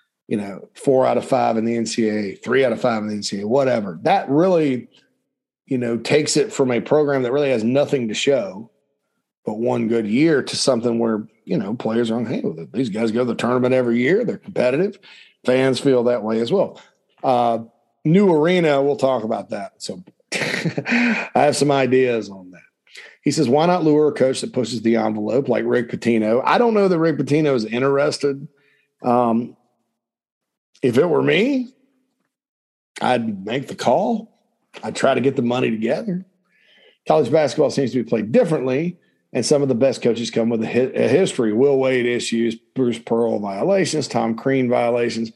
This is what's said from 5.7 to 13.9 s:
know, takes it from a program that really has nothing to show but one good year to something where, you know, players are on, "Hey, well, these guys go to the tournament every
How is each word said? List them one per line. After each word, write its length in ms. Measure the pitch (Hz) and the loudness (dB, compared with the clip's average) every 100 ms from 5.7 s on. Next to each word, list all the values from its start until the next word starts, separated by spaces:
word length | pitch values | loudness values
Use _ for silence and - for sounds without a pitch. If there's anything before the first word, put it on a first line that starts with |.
| 131 | -4
know, 180 | 117 117 | -2 -4
takes 400 | 117 147 151 151 | 0 0 2 0
it 160 | 139 | -2
from 180 | - 131 | 0 0
a 100 | 117 | 0
program 420 | - 151 143 139 | 2 2 2 0
that 100 | 120 | 0
really 180 | 139 139 | 0 0
has 140 | 120 | 0
nothing 440 | 113 135 139 139 113 | 2 0 0 -2 -2
to 60 | |
show 560 | 101 135 135 98 92 113 _ _ _ _ _ _ _ - | -2 0 0 -2 -10 -18 _ _ _ _ _ _ _ -8
but 120 | 110 | -4
one 300 | 120 120 113 | -2 -2 0
good 180 | 117 107 | -2 0
year 360 | 117 165 139 | 2 4 2
to 140 | - - | -2 -2
something 420 | - 120 120 117 | 0 0 0 0
where, 280 | 117 110 - _ | 0 -2 -6 _
you 120 | - 139 | -6 -4
know, 180 | 98 | -4
players 360 | - 110 113 117 | -6 -2 -2 0
are 60 | 113 | -2
on, 100 | 117 | -4
"Hey, 140 | - | -4
well, 260 | - 80 82 | -6 -8 -8
these 180 | 110 123 | -6 -4
guys 200 | 104 113 | -2 -2
go 100 | 113 | 0
to 40 | 123 | -2
the 80 | |
tournament 380 | 101 117 127 123 | -2 -2 0 2
every 260 | 127 120 | 2 2